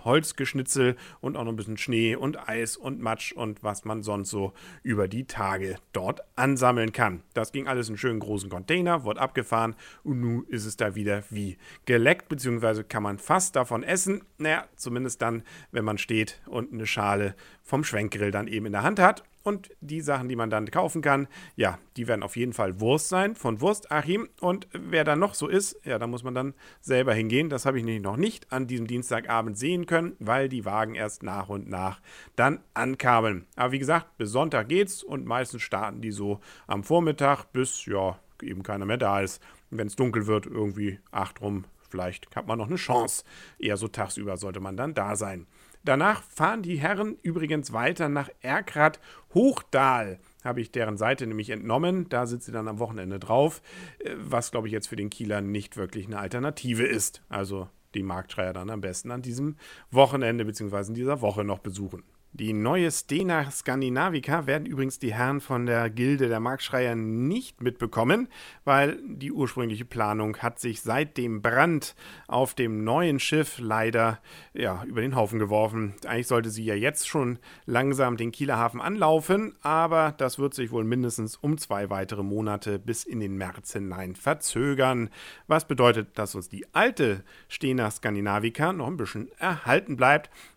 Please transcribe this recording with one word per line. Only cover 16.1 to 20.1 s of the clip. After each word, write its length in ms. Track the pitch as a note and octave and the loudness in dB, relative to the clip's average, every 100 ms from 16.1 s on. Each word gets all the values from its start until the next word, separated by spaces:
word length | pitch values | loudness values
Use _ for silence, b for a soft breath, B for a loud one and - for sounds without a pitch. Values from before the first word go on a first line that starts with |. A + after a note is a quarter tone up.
| A2+ A2 - - | 0 0 -4 -8
und 260 | B2 A2+ | -6 -6
eine 140 | A2+ A2 | -6 -4
Schale 500 | - G2+ G2+ G2+ F#2+ B B | 0 2 2 0 -4 B B
vom 200 | - C#3 | -2 -2
Schwenkgrill 460 | D3+ A2 G#2 G2+ G2+ | 0 0 0 0 0
dann 180 | G2+ A2+ | 0 -2
eben 200 | G#2+ G#2+ | -4 -2
in 40 | |
der 120 | G2+ | 0
Hand 160 | C3 G#3 | 2 6
hat. 240 | F#3 - - _ | 4 4 -4 _
Und 300 | G#3 G3+ - - | -4 -4 -6 -16
die 180 | D3 D#3 | -8 -4
Sachen, 300 | C#3+ | 0